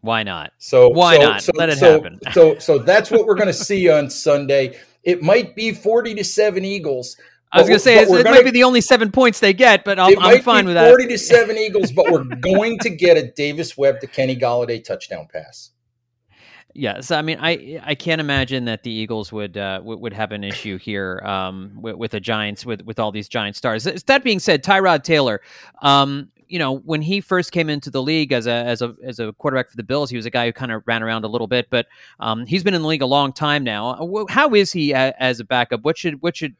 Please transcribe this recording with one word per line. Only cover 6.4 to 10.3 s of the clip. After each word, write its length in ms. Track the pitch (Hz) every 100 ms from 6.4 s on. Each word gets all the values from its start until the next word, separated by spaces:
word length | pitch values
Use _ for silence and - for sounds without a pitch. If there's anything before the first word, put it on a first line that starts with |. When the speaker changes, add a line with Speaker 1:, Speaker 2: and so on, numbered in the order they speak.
| 214 190
Speaker 2:
Eagles. 520 | 190 202 156 131 123 - _ _ _
Speaker 1:
I 80 | -
was 40 |
Speaker 2:
but 60 | 196
Speaker 1:
gonna 60 |
Speaker 2:
we're, 40 | 214
Speaker 1:
say, 160 | 262
Speaker 2:
but 80 | 226
Speaker 1:
it's, 80 | 220
Speaker 2:
we're 100 | 180
Speaker 1:
it 40 |
Speaker 2:
gonna 120 | 214 254
Speaker 1:
might 80 |
be 60 | 247
the 140 | 240
only 180 | 254 247
seven 280 | - 247 220
points 300 | 226 254 208
they 140 | 202
get, 300 | 190 247 202
but 140 | 202 190
I'll, 120 | 185
Speaker 2:
it 80 | 196
Speaker 1:
I'm 60 |
Speaker 2:
might 200 | 180